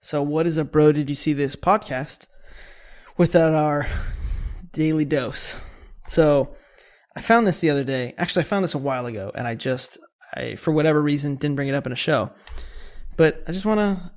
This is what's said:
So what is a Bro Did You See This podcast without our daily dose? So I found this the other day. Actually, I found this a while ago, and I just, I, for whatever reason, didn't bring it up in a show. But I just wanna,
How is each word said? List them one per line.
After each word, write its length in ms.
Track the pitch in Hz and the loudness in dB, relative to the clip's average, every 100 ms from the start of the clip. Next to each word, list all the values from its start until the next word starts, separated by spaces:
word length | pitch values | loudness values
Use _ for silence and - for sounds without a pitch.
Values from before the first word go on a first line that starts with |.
So 200 | - 151 | -4 -4
what 240 | 147 151 170 | -2 0 0
is 120 | 160 | 0
a 80 | 151 | 0
Bro 260 | 156 151 | 6 6
Did 180 | 147 143 | 6 0
You 60 | 143 | -2
See 160 | - | 0
This 220 | 143 139 - | 0 -2 -2
podcast 720 | - 208 - 127 147 - - - - - - - - - - - | 2 2 0 -6 -6 -12 -20 -20 -20 -20 -20 -20 -20 -20 -20 0
without 360 | 170 170 160 | 4 6 4
our 340 | 156 151 147 139 - - - - - - - - | 4 2 0 -2 -4 -4 -6 -4 -4 -6 -8 -12
daily 320 | - 156 156 147 | -2 0 2 2
dose? 520 | 147 123 - - - - - - - - | 0 -2 -6 -6 -8 -14 -18 -20 -20 -4
So 480 | - 156 143 131 - _ _ - _ _ - | 4 6 6 2 -6 _ _ -20 _ _ -14
I 60 | |
found 260 | - 233 220 | 2 4 4
this 120 | 165 | 2
the 80 | 165 | 2
other 140 | 143 | 2
day. 300 | 131 135 123 - | 0 -4 -6 -4
Actually, 240 | 175 - | -2 0
I 60 | 151 | 0
found 160 | 202 | 0
this 100 | 180 151 | 0 -2
a 20 | |
while 280 | 139 131 123 | -4 -4 -4
ago, 260 | 110 98 | -8 -8
and 140 | - 123 | -6 -6
I 80 | 113 | -4
just, 420 | 143 127 - - - _ - | -4 -4 -6 -14 -20 _ -14
I, 220 | - 123 - | -10 -8 -6
for 160 | - | 0
whatever 300 | 156 156 151 | 2 4 4
reason, 340 | 147 147 143 135 | 2 0 -2 -2
didn't 200 | 147 139 | -2 -2
bring 140 | 139 | 0
it 60 | 139 | -2
up 100 | 135 | -2
in 60 | |
a 40 | 123 | -4
show. 340 | - 143 127 - - - - - - - - - | 0 0 0 -8 -14 -12 -12 -12 -14 -12 -12 2
But 260 | 160 - - | 2 2 -8
I 40 | |
just 120 | 180 202 | -4 0
wanna, 460 | 214 208 185 175 | 0 0 -2 -6